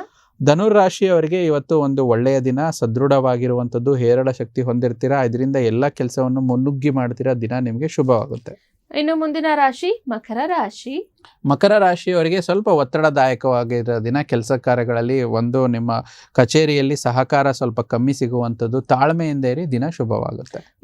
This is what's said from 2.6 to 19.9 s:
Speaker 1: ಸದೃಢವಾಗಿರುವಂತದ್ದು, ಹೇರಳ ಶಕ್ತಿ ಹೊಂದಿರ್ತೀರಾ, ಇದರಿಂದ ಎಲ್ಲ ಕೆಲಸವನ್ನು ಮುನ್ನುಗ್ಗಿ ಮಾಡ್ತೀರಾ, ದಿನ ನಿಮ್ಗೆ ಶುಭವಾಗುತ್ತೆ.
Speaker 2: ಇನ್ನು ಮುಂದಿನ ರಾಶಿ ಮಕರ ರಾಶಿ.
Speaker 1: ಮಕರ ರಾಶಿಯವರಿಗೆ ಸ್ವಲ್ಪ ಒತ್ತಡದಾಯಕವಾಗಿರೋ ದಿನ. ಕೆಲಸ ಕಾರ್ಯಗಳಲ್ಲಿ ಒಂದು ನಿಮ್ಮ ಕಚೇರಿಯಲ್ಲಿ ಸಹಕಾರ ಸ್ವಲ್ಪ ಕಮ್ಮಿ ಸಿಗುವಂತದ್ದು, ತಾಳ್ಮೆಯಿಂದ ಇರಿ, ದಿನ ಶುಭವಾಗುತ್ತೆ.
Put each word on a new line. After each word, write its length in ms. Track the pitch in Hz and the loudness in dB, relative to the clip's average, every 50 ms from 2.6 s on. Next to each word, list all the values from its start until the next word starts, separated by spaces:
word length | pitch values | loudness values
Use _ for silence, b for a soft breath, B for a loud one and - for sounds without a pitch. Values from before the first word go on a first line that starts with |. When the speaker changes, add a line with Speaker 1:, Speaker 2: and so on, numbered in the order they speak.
| 151 165 | -2 -2
Speaker 1:
ಸದೃಢವಾಗಿರುವಂತದ್ದು, 1200 | 156 - 123 113 113 123 139 139 139 135 131 131 127 120 123 123 123 123 123 120 - 123 120 139 139 | -2 -2 -4 -2 0 0 2 2 4 2 2 2 0 0 0 -2 -2 -2 -2 -4 -4 -2 0 0 0
ಹೇರಳ 360 | 127 123 117 120 127 131 131 | 2 2 2 2 2 2 0
ಶಕ್ತಿ 320 | 127 - 123 110 - 131 | -2 -4 -8 -6 -4 -4
ಹೊಂದಿರ್ತೀರಾ, 600 | 123 123 117 123 123 120 120 - - 131 139 139 | -2 -2 0 0 0 -2 -2 -2 -2 0 0 0
ಇದರಿಂದ 340 | 131 117 113 120 131 135 139 | 0 0 0 -2 -2 0 0
ಎಲ್ಲ 320 | 135 123 113 110 120 135 147 | 0 0 2 2 2 0 0
ಕೆಲಸವನ್ನು 520 | - - 131 120 - 139 131 127 127 135 | -2 -4 -6 -4 -2 -2 -2 0 0 0
ಮುನ್ನುಗ್ಗಿ 500 | 131 127 123 123 131 143 143 135 131 151 | 0 0 0 0 0 0 -2 -2 -2 -2
ಮಾಡ್ತೀರಾ, 420 | 131 135 127 120 123 - 120 131 | 0 0 -2 -2 -4 -4 -2 -2
ದಿನ 200 | 127 120 113 110 120 127 | -2 -2 -2 -4 -4 -4
ನಿಮ್ಗೆ 300 | 127 120 113 120 147 160 | -4 -4 -4 -4 -6 -4
ಶುಭವಾಗುತ್ತೆ. 800 | - - 139 131 123 110 107 - 131 117 - - - - _ _ _ _ _ _ - | -2 -2 0 2 2 2 0 -4 -8 -12 -12 -14 -16 -18 _ _ _ _ _ _ -6
Speaker 2:
ಇನ್ನು 200 | 294 294 311 320 | -4 -2 -2 -2
ಮುಂದಿನ 300 | 311 320 311 302 320 311 320 302 | -2 -2 -4 -4 -2 -2 -2 0
ರಾಶಿ 500 | 294 277 269 254 - 349 359 453 480 - 269 | 2 2 0 0 -2 -4 -4 -4 -4 -6 -8
ಮಕರ 300 | 226 220 - - 220 233 285 | -8 -8 -8 -8 -6 -4 -4
ರಾಶಿ. 680 | 320 359 330 233 202 - - - - 269 349 440 - _ b b b b b - | -2 -2 -2 -4 -4 -8 -12 -12 -10 -10 -10 -10 -12 _ b b b b b -2
Speaker 1:
ಮಕರ 320 | 139 143 - - 202 214 214 | 0 2 4 4 4 4 4
ರಾಶಿಯವರಿಗೆ 640 | 196 180 180 170 - 185 180 175 160 160 175 190 | 4 4 2 0 -2 -2 0 0 2 2 0 0
ಸ್ವಲ್ಪ 280 | 170 - 175 196 220 220 | 0 0 -2 0 2 2
ಒತ್ತಡದಾಯಕವಾಗಿರೋ 1300 | 180 147 139 123 - 156 156 156 143 143 131 131 127 117 - 131 127 120 120 117 123 120 113 123 120 117 | 2 2 2 0 0 2 2 2 4 4 2 2 2 0 0 0 2 2 0 0 -2 -2 -2 -2 -2 -2
ದಿನ. 220 | 110 120 123 143 | -2 -2 -2 -2
ಕೆಲಸ 300 | 143 - 131 117 113 - | 0 0 -2 -2 0 0
ಕಾರ್ಯಗಳಲ್ಲಿ 720 | 135 120 - 135 123 123 117 117 120 117 117 120 135 135 | -2 0 2 0 0 2 0 0 0 0 0 0 0 0
ಒಂದು 440 | 123 117 113 113 117 120 120 131 127 | 0 0 0 0 0 0 0 2 2
ನಿಮ್ಮ 380 | 123 120 113 117 120 117 117 117 B B B B B | 2 0 0 -2 -2 -2 -4 -6 B B B B B
ಕಚೇರಿಯಲ್ಲಿ 640 | - - 127 120 - 156 160 147 147 143 135 135 147 | 2 2 2 4 4 2 2 4 2 2 0 0 -2
ಸಹಕಾರ 540 | - - 127 120 131 131 - 151 139 139 139 | -2 -2 0 0 0 0 2 2 2 2 2
ಸ್ವಲ್ಪ 300 | 131 - 139 120 110 123 | 0 0 -2 -4 -2 -4
ಕಮ್ಮಿ 340 | 117 - - 117 123 139 139 | -4 -2 -2 0 0 0 0
ಸಿಗುವಂತದ್ದು, 640 | - 135 117 127 123 120 117 117 113 120 113 120 131 | -2 -2 -2 -2 -2 -2 -4 -4 -4 -4 -4 -2 -4
ತಾಳ್ಮೆಯಿಂದ 640 | 131 - 143 156 160 156 165 170 165 156 147 139 135 | 0 0 0 2 2 0 0 0 -2 -4 -2 -2 -2
ಇರಿ, 280 | 127 123 151 180 156 | -2 -2 -2 -4 -4
ದಿನ 160 | 123 117 131 | -2 -2 -4
ಶುಭವಾಗುತ್ತೆ. 880 | 160 | -4